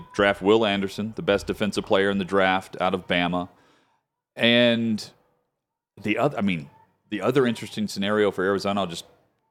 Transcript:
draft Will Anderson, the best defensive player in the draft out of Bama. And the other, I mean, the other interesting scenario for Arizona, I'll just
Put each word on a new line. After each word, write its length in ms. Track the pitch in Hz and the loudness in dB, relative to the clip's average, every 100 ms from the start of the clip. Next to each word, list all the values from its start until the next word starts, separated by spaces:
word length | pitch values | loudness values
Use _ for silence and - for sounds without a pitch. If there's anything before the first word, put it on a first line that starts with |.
| 85 | -6
draft 260 | - 101 98 | 2 2 2
Will 240 | 92 113 | 4 4
Anderson, 480 | 110 101 98 - 107 110 | 4 0 -4 -6 -8 -6
the 60 | |
best 240 | 85 101 - | 0 0 0
defensive 380 | 95 104 101 | -4 -2 -4
player 240 | 95 101 98 | 0 2 2
in 80 | 98 | 0
the 80 | |
draft 500 | 90 98 95 92 - - | 0 2 2 2 -2 -4
out 140 | 92 | -2
of 120 | 92 - | -2 -2
Bama. 440 | 90 87 90 90 _ _ _ _ _ _ _ _ | -2 0 -2 -6 _ _ _ _ _ _ _ _
And 760 | - 117 120 120 117 113 107 - _ _ _ _ _ _ _ _ _ | -2 2 4 4 2 0 -4 -6 _ _ _ _ _ _ _ _ _
the 140 | 107 107 | -4 0
other, 220 | 147 139 | 0 0
I 20 | |
mean, 300 | 101 85 71 - _ _ _ | -2 -2 -6 -18 _ _ _
the 100 | 104 | -4
other 260 | 98 127 123 | 0 2 2
interesting 400 | 113 110 - 104 | 0 -8 -6 -6
scenario 440 | - 98 107 101 | -4 -2 2 2
for 120 | 92 | 2
Arizona, 380 | 92 98 98 101 | 0 0 0 -2
I'll 60 | 92 | -4
just 180 | 85 - _ _ _ _ | -6 -14 _ _ _ _